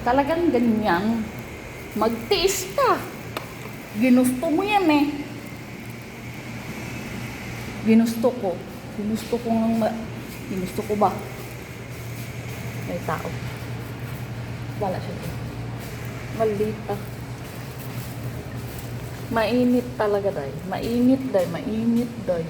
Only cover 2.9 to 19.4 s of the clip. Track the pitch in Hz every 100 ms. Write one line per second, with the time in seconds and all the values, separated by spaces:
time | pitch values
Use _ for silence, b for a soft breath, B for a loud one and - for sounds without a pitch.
2.9 | 330 - - - - - - - - -
3.9 | 208 254 247 254 254 330 320 403 415 349
4.9 | 294 285 - - - - - - - -
5.9 | - - - - - - - - - -
6.9 | - - - - - - - - - 208
7.9 | 220 233 226 254 233 196 170 - - -
8.9 | - 208 220 - 233 233 226 226 226 214
9.9 | - - - - - - 185 185 - 208
10.9 | 208 208 - - - - - - - -
11.9 | - - - - - - - - - -
12.9 | 175 - 156 170 - - - - - -
13.9 | - - - - - - - - 202 208
14.9 | 180 - 175 175 - - - - - -
15.9 | - - - - - 220 202 214 214 -
16.9 | 202 - - - - - - - - -
17.9 | - - - - - - - - - -
18.9 | - - - - 226